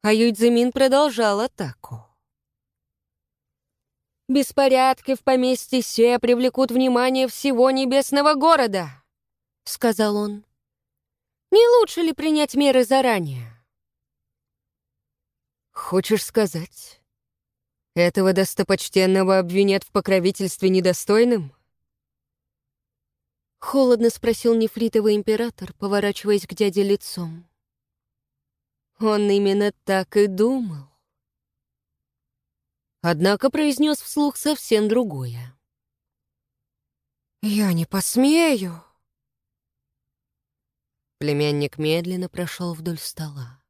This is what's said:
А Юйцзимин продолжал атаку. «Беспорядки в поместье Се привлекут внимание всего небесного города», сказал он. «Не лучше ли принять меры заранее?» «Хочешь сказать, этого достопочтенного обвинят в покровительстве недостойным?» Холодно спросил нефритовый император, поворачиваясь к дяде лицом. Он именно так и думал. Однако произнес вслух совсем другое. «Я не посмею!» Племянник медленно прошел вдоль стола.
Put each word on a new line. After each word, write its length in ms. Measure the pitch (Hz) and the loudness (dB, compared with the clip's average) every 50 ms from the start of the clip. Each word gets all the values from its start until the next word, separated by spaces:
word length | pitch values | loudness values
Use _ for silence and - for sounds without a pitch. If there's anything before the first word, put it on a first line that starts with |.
| - | 2
А 100 | 214 214 | 2 2
Юйцзимин 580 | 220 226 240 220 202 226 240 240 233 240 202 | 4 2 2 2 2 2 2 4 4 0 0
продолжал 680 | - 262 269 262 254 277 302 302 233 214 233 214 202 202 | 2 2 2 4 4 4 2 2 0 0 0 0 0 0
атаку. 680 | 226 254 _ - 202 135 123 _ - - 123 113 - _ _ _ _ _ _ _ _ _ _ _ _ _ _ _ _ _ _ _ _ _ _ _ _ _ _ _ _ _ _ _ _ _ _ _ _ _ _ _ _ _ _ _ _ | -4 -6 _ -8 -8 -8 -8 _ -18 -18 -18 -18 -18 _ _ _ _ _ _ _ _ _ _ _ _ _ _ _ _ _ _ _ _ _ _ _ _ _ _ _ _ _ _ _ _ _ _ _ _ _ _ _ _ _ _ _ _
«Беспорядки 880 | - 262 285 269 - - - 277 269 262 254 262 262 262 - _ - 269 | -2 0 0 0 0 0 0 2 4 4 4 4 2 0 -2 _ -4 -4
в 80 | - _ | -2 _
поместье 580 | - 262 254 254 254 254 - - - - 254 | 0 2 2 2 0 0 -2 -4 -2 -2 -2
Се 380 | 226 - - - 226 240 240 240 | -2 -2 0 2 2 4 2 2
привлекут 500 | - 240 247 240 254 254 - - 262 254 | 2 2 2 2 2 -2 0 0 -2 0
внимание 580 | 233 254 262 262 247 247 247 262 262 262 262 | 2 0 2 2 2 2 2 0 0 0 -2
всего 440 | 247 - - - 277 269 233 247 269 | -2 -4 -4 -2 -2 2 4 4 2
небесного 640 | 262 262 269 247 254 277 277 - - 285 285 302 302 | 2 0 -2 0 0 0 0 2 0 2 2 2 2
города», 540 | 277 269 320 330 294 254 226 196 190 175 147 131 _ _ _ _ _ _ _ _ _ _ _ _ _ _ - | 2 4 4 4 4 2 -2 -2 -4 -6 -8 -14 _ _ _ _ _ _ _ _ _ _ _ _ _ _ -14
сказал 460 | - - - 233 220 - 220 214 208 | -10 -2 -2 -2 0 0 0 0 0
он. 280 | 208 208 208 208 208 214 _ _ _ _ _ _ _ _ _ _ _ _ _ _ _ _ _ _ _ _ _ | -2 -4 -6 -8 -12 _ _ _ _ _ _ _ _ _ _ _ _ _ _ _ _ _ _ _ _ _ _
«Не 280 | - 415 466 480 480 480 | 4 6 6 6 6 4
лучше 220 | 440 - - 339 | 4 2 0 -2
ли 120 | 339 320 302 | -2 -2 -2
принять 420 | - 285 320 311 302 294 277 - | -2 -2 0 2 2 0 0 0
меры 280 | 262 285 277 254 254 247 | 2 2 4 4 4 4
заранее?» 720 | 208 269 269 262 254 226 196 170 147 135 127 120 117 - _ _ _ _ _ _ _ _ _ _ _ _ _ _ _ _ _ _ _ _ _ _ _ _ _ _ _ _ _ _ _ _ _ _ _ _ _ _ _ _ _ _ _ | 4 2 2 2 2 0 0 -2 -6 -8 -10 -12 -16 -20 _ _ _ _ _ _ _ _ _ _ _ _ _ _ _ _ _ _ _ _ _ _ _ _ _ _ _ _ _ _ _ _ _ _ _ _ _ _ _ _ _ _ _
«Хочешь 540 | _ - - - 180 185 185 - 220 202 - | _ -14 -10 -4 -4 -4 0 0 -2 -2 -2
сказать, 760 | - _ 233 214 185 - 165 165 - _ - - - - _ _ _ _ _ _ _ _ _ _ _ _ _ _ _ _ _ _ _ _ | -4 _ -2 -2 -2 -4 -8 -12 -12 _ -20 -20 -20 -20 _ _ _ _ _ _ _ _ _ _ _ _ _ _ _ _ _ _ _ _
этого 380 | 170 175 175 - 202 190 185 190 | 0 0 0 0 0 0 2 2
достопочтенного 1040 | 185 190 - - - 190 - 196 190 - - - 190 185 185 190 190 190 185 190 190 | 2 0 -2 -2 -6 -2 -2 -2 -2 -2 -2 0 2 2 4 2 2 2 2 2 2
обвинят 440 | 185 170 175 196 202 202 196 196 - | 0 0 0 0 2 2 0 -2 -4
в 80 | - | -4
покровительстве 800 | _ 202 - - 190 190 175 190 196 - 190 180 - - - 190 | _ -4 0 0 0 2 2 0 -2 -2 -6 -8 -6 -2 0 2
недостойным?» 840 | 185 185 175 185 180 - - - 202 214 233 247 240 208 160 135 _ _ _ _ _ _ _ _ _ _ _ _ _ _ _ _ _ _ _ _ _ _ _ _ _ _ _ _ _ _ _ _ _ _ _ _ _ _ _ _ _ _ | 2 2 2 0 -2 -2 -2 0 2 4 4 4 2 0 -2 -8 _ _ _ _ _ _ _ _ _ _ _ _ _ _ _ _ _ _ _ _ _ _ _ _ _ _ _ _ _ _ _ _ _ _ _ _ _ _ _ _ _ _
Холодно 500 | - - - 277 269 247 240 214 226 233 | -14 -4 0 2 4 4 2 4 2 0
спросил 460 | - - - 233 226 - - 233 233 | 0 0 -2 -2 -2 0 0 0 2
нефритовый 600 | 226 220 220 - 220 233 226 - 226 208 214 208 | 2 0 -2 -2 -2 -4 0 0 2 2 2 0
император, 580 | 208 196 - 214 214 233 240 - - 190 - - | 0 0 -2 -2 -2 -4 -8 -8 -14 -18 -18 -14
поворачиваясь 720 | _ - 202 202 202 202 202 196 - - 202 208 202 - | _ -6 -2 -2 0 0 -2 -4 -4 -2 0 0 0 -2
к 80 | - - | -6 -4
дяде 300 | - 214 202 170 202 196 | -2 -2 0 0 0 0
лицом. 680 | 196 202 196 - - - 185 175 165 160 170 175 _ _ _ _ _ _ _ _ _ _ _ _ _ _ _ _ _ _ _ _ _ _ _ _ _ _ _ _ _ _ _ | 0 0 -2 -4 -10 -12 -10 -10 -10 -12 -16 -20 _ _ _ _ _ _ _ _ _ _ _ _ _ _ _ _ _ _ _ _ _ _ _ _ _ _ _ _ _ _ _
Он 300 | 220 214 214 208 208 202 | -2 0 0 0 2 2
именно 420 | 202 202 202 196 196 202 202 208 - _ _ | 2 2 2 2 0 2 0 -2 -2 _ _
так 320 | - 196 190 185 _ - | -2 -2 -2 -2 _ 2
и 100 | 208 202 | 2 2
думал. 640 | 208 190 185 214 240 269 269 240 196 160 143 139 143 _ _ _ _ _ _ _ _ _ _ _ _ _ _ _ _ _ _ _ _ _ _ _ _ _ _ _ _ _ _ _ _ _ _ _ _ _ _ _ _ _ _ | 2 2 0 0 0 0 -2 -4 -8 -10 -12 -16 _ _ _ _ _ _ _ _ _ _ _ _ _ _ _ _ _ _ _ _ _ _ _ _ _ _ _ _ _ _ _ _ _ _ _ _ _ _ _ _ _ _ _
Однако 480 | - 170 170 151 170 190 202 208 - 269 | -4 -4 -2 0 2 0 0 2 0 -2
произнес 520 | - 320 302 294 269 - 294 302 294 - | 0 0 0 0 0 0 0 0 0 -4
вслух 340 | - - - 302 294 285 - | -6 -8 -4 -2 -2 -2 -2
совсем 540 | - - 294 302 247 - - 226 214 214 214 | -4 -4 -4 -4 -4 -2 -2 -2 0 0 0
другое. 680 | 220 247 247 208 156 135 127 120 117 117 123 123 131 _ _ _ _ _ _ _ _ _ _ _ _ _ _ _ _ _ _ _ _ _ _ _ _ _ _ _ _ _ _ _ _ _ _ _ _ _ | 0 0 -2 -2 -6 -10 -10 -12 -12 -14 -16 -18 _ _ _ _ _ _ _ _ _ _ _ _ _ _ _ _ _ _ _ _ _ _ _ _ _ _ _ _ _ _ _ _ _ _ _ _ _ _
«Я 300 | - 214 202 208 214 196 | -6 -2 -2 0 0 0
не 140 | 175 165 165 | 0 -2 -2
посмею!» 1000 | - - 196 180 - - 233 262 285 302 330 339 320 277 214 190 180 170 165 _ _ _ _ _ _ _ _ _ _ _ _ _ _ _ _ _ _ _ _ _ _ _ _ _ _ _ _ _ _ _ _ _ _ _ _ _ _ _ _ _ _ _ _ _ _ _ _ | -2 -4 -4 -4 -2 0 2 2 4 4 4 2 2 0 -2 -4 -8 -12 -14 _ _ _ _ _ _ _ _ _ _ _ _ _ _ _ _ _ _ _ _ _ _ _ _ _ _ _ _ _ _ _ _ _ _ _ _ _ _ _ _ _ _ _ _ _ _ _ _
Племянник 580 | 147 147 147 143 147 147 147 147 143 139 - | -6 -4 -2 -2 -2 -2 -2 -2 -4 -6 -6
медленно 520 | - 156 156 156 170 170 180 185 180 185 175 | -6 -4 -2 -2 -2 -4 -6 -8 -8 -8 -10
прошел 440 | _ - 180 160 - - 180 175 170 | _ -10 -10 -10 -8 -8 -8 -8 -8
вдоль 240 | 156 160 175 170 | -8 -8 -8 -8
стола. 640 | 156 - - - - 160 151 143 143 127 120 127 _ _ | -8 -10 -14 -12 -12 -12 -12 -12 -14 -16 -16 -16 _ _